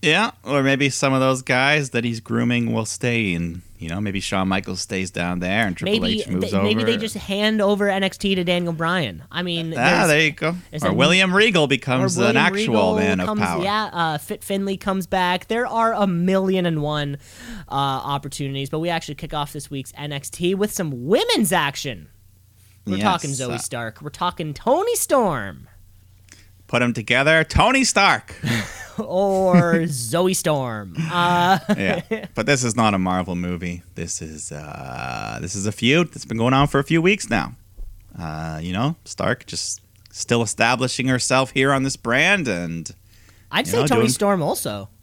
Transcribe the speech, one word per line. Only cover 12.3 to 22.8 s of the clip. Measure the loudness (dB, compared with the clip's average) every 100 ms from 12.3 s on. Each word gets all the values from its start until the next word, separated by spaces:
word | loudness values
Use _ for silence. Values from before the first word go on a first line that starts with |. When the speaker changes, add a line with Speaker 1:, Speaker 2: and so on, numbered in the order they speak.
| 4
Speaker 1:
an |
actual | 4 2 2
Speaker 2:
Regal | 4 4 2
Speaker 1:
man | 2 2
of | 0
Speaker 2:
comes, | 0
Speaker 1:
power. | 0 0
Speaker 2:
yeah, | 0 -2 -4
uh, | -2 -2 -2
Fit | -6 -12
Finlay | -6 -4 -2 -4
comes | -4 -4 -2
back. | 0 2 0 -2
There | -2 -2
are | 0 0
a | 2 2
million | 2 2 2 2 2 0
and | 0
one, | -2 -2 -4 -6 -12 -20 -16 -16 -6
uh, |
opportunities, | -2 -2 -2 -4 -6 -6 -8 -6 -6 -4
but | -4
we | -2
actually | -4 -6
kick | -12 -8
off | -6 -6
this | -8 -10
week's | -10 -10 -12
N | -10
X | -8 -10
T | -4 -2
with | 0 -2
some | -2 -6 -6 2
women's | 2 4 2 4
action. | 2 0 -2 -8 -10 -14 -20 -20 -20 _ _ -20 -14